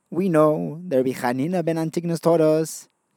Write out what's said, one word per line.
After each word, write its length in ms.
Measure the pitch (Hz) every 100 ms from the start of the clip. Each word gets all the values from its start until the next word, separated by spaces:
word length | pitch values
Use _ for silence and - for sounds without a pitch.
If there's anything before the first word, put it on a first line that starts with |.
| _
we 220 | 160 196
know 500 | 156 151 156 170 151 180
that 80 | 131
Rabbi 140 | 131
Chanina 520 | 127 123 127 151 180
ben 140 | 165 165
Antigonus 440 | 160 180 170 165
taught 200 | 165 165
us 480 | 156 156 160 - - _ _